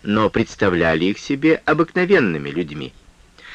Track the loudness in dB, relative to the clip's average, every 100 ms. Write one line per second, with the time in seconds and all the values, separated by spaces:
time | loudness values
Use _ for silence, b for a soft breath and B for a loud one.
0 | -2 0 2 0 -2 0 0 2 2 2
1 | 0 -2 -6 0 2 2 0 0 0 -2
2 | 2 4 2 -2 -4 -6 -6 -8 -12 -14
3 | -20 _ _ -20 B